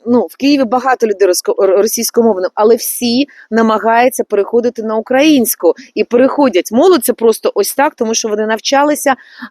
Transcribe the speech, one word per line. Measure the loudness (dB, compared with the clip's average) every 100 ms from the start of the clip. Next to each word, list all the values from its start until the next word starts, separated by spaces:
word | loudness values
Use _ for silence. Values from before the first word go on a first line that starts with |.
| -2
ну, | 0
в | 0 -2
Києві | 0 0
багато | 0 -2 0 0 -2
людей | 0 0
роско-, | 0 -2 0
р-, | 2 2
російськомовних, | 0 -2 -2 0 0 0 -4
але | 0 2 2
всі | -2 -6 -2 -2 -4 -8 _
намагаються | -2 0 0 0 2 2 0
переходити | -4 -4 0 -2 -2 -4
на | -6 -6
українську. | -2 2 4 2 0 0 0 -2 -6
І | -6
переходять. | -2 0 0 2 0 0 0
Молодь | 2 2 2
це | 0
просто | 0 0 0 -2
ось | -2 -4
так, | -2 -2
тому | -2 -4
що | -4 -4
вони | -4 -4
навчалися, | -4 -2 0 0 0 -2 -4 -8 -20 -12